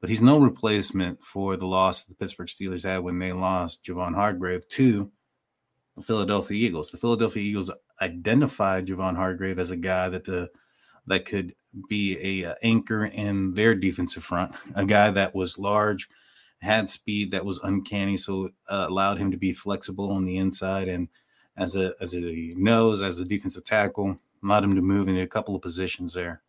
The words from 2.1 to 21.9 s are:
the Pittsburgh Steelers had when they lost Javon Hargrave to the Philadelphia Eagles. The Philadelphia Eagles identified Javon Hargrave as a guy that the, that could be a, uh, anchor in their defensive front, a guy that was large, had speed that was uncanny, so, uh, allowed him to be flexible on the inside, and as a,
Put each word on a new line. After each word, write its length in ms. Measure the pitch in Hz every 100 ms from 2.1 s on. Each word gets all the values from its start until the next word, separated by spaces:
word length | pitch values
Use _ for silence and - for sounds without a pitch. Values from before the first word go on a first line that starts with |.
the 60 | -
Pittsburgh 320 | 92 - 85
Steelers 340 | - 95 90
had 160 | 92 95
when 220 | 90 90
they 120 | 92
lost 520 | 92 92 92 85 -
Javon 300 | - 90 90
Hargrave 540 | 85 104 92 90 90 -
to 400 | - 131 104 101 _ _ _ _ _ _ _ _ -
the 60 |
Philadelphia 640 | - 110 98 101 95 104 117
Eagles. 220 | 82 73
The 80 | -
Philadelphia 460 | 117 113 110 107
Eagles 260 | 104 104 90 - _ _
identified 840 | 95 85 85 120 143 - 98 95 90
Javon 280 | 92 95
Hargrave 460 | 90 92 87 95 90
as 100 | 90
a 60 | 90
guy 320 | 90 92 92
that 160 | 90
the, 260 | - 90 90 _ _ _ _ _ -
that 180 | 95
could 300 | - 101 87 - _ - 95
be 540 | 107 101 92 95 95
a, 80 | 85
uh, 40 | 78
anchor 440 | 113 113 - 110 104
in 480 | 104 104 101 95
their 200 | 92 110
defensive 500 | 110 95 87 90 -
front, 280 | - 87 90 - -
a 100 | 101
guy 260 | 98 104 107
that 240 | 98 95
was 240 | 95 90 -
large, 500 | 98 104 107 98 - _ _ _ _ _
had 260 | - 110 101
speed 420 | - - 104 101
that 140 | 95
was 160 | 95 90
uncanny, 540 | 92 98 95 101 98 98
so, 320 | - 95 95 _ -
uh, 160 | 98 85
allowed 300 | 95 98 98
him 120 | 95
to 60 | 90
be 160 | 95
flexible 580 | 87 - 98 - 95 98
on 140 | 98
the 140 | 92 92
inside, 500 | 95 90 95 95 95
and 200 | 90 87 _ _ _ _ -
as 180 | 92 95
a, 160 | 92